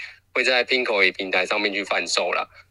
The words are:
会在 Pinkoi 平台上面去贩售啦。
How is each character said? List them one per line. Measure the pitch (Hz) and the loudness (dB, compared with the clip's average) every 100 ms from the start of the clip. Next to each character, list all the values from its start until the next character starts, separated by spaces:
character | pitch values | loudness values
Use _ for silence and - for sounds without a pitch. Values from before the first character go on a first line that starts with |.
| - - _ | -14 -18 _
会 | 131 | -2
在 | 127 123 120 | 2 2 2
Pinkoi | 131 120 104 95 | 0 0 4 2
平 | 90 92 | 2 -2
台 | 95 92 | -2 0
上 | 107 | -2
面 | 104 | -2
去 | 98 | -4
贩 | 98 101 87 | -2 -4 -2
售 | - 90 | -2 -2
啦。 | - - - - | -2 -6 -12 -20